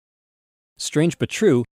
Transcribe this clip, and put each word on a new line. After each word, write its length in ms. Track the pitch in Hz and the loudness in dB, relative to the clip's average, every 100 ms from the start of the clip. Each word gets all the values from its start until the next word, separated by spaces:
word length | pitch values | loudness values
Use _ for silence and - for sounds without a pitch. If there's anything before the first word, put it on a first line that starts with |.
| _ _ _ _ _ _ _ - | _ _ _ _ _ _ _ -14
Strange 400 | - 151 170 - | -6 0 0 -2
but 100 | 120 | -6
true, 360 | - 214 123 117 | 0 2 2 -2